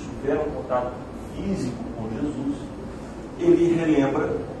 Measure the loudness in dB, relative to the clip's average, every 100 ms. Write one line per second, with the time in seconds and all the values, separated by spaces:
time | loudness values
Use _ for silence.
0 | -10 -6 0 0 0 -4 -2 0 0 -6
1 | -10 -10 -10 -6 -2 -2 -2 -4 -8 -6
2 | -6 -2 -2 -2 -4 -4 -6 -10 -10 -10
3 | -12 -12 -10 2 6 8 8 4 4 6
4 | 4 4 0 -2 -4 -8